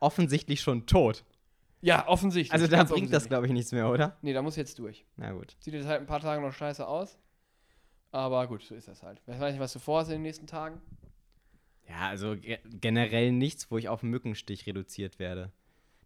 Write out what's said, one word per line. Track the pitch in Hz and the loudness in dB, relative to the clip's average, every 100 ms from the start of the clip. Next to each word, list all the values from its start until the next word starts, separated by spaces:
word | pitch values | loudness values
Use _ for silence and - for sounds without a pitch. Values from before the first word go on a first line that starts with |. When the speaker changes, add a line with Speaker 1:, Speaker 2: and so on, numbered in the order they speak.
Speaker 1:
offensichtlich | 147 - 165 143 - 139 | 2 4 2 2 0 -2
schon | - 120 113 | 0 0 4
tot. | 185 123 110 - _ _ _ _ _ | 6 6 2 -8 _ _ _ _ _
Speaker 2:
Ja, | 175 165 151 | 4 4 6
offensichtlich. | 180 196 175 139 | 4 4 2 2
Speaker 1:
Also | 160 165 | 4 6
da | 165 | 6
Speaker 2:
Ganz | 165 | 6
Speaker 1:
bringt | 156 127 | 4 2
das, | 147 | 2
Speaker 2:
offensichtlich. | 120 | 2
Speaker 1:
glaub | 131 | 0
ich, | 127 | 2
nichts | 123 117 | 0 0
mehr, | 127 113 | 0 2
oder? | 123 147 - | 2 2 -2
Speaker 2:
Nee, | 147 | -4
da | 131 | -2
muss | 147 156 | -4 -6
jetzt | 135 - | -8 -8
durch. | 110 107 _ - | -14 -14 _ -14
Speaker 1:
Na | 110 | -10
gut. | 92 - - | -10 -12 -16
Speaker 2:
Sieht | - | -12
jetzt | 151 143 | -8 -4
halt | 151 | -4
ein | 139 | -2
paar | 151 | -6
Tage | 156 151 | -2 -4
noch | 143 | -4
scheiße | 135 147 143 117 | -6 -8 -6 -4
aus. | 156 196 - _ _ _ _ _ _ _ _ _ | -4 -6 -12 _ _ _ _ _ _ _ _ _
Aber | 131 131 127 127 | -4 0 0 0
gut, | 110 | -6
so | - | -12
ist | 113 104 | -18 -18
das | 92 | -20
halt. | 87 98 - | -20 -20 -14
Ich | 120 | -6
weiß | 143 | -4
nicht, | 139 | -4
was | 131 | -6
du | 123 | -8
vorhast | - 156 160 | -2 -2 0
in | 156 | -4
den | |
nächsten | 156 156 156 | -8 -10 -12
Tagen. | 160 156 165 - - - - _ _ _ _ _ _ - | -10 -10 -12 -18 -20 -20 -20 _ _ _ _ _ _ -16
Speaker 1:
Ja, | 82 95 | -6 -6
also | 98 104 104 | -4 -4 -6
ge-, | 110 117 113 110 | -6 -10 -10 -4
generell | 117 113 113 117 120 | 2 2 4 4 2
nichts, | 123 139 - - | 2 0 -2 -6
wo | 113 | -4
ich | 117 | -4
auf | 117 | -4
einen | 120 | -4
Mückenstich | 123 117 104 - 98 - | -4 -4 -8 -8 -10 -8
reduziert | 98 92 - 98 - | -8 -8 -8 -10 -8
werde. | 92 92 92 - _ _ _ _ | -8 -8 -10 -14 _ _ _ _